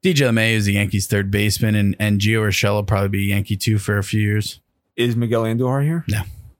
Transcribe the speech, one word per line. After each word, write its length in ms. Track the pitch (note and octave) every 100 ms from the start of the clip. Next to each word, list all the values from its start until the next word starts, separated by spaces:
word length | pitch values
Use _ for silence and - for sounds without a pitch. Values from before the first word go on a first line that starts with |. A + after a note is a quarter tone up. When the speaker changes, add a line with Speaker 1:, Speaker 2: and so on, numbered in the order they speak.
Speaker 1:
D 120 | F#3+
J 120 | D3+ C3+
LeMahieu 300 | A2+ A2 A2
is 100 | G2+
the 80 |
Yankees' 340 | G2 G2+ G2 F#2+
third 220 | G2+ G2
baseman, 440 | G2+ G#2 - A2 G#2+
and, 200 | G2+ -
and 200 | G#2+ G2+
Gio 220 | G2+ A2+ G#2+
Urshela 260 | F2+ G#2 G#2
will 80 |
probably 260 | G2+ G#2 G2
be 140 | G2 G2
Yankee 300 | G2+ G2 G2+
two 200 | - G#2
for 200 | - G2+
a 60 |
few 160 | F#2+ G#2+
years. 380 | G#2 G#2 G#2 - _ _ _ -
Speaker 2:
Is 200 | A#2+ A#2
Miguel 280 | A#2 A#2
Andujar 400 | A2+ A#2 B2+ C3+
here? 220 | D3 E3+ -
Speaker 1:
No. 140 | G2+ F2 - - _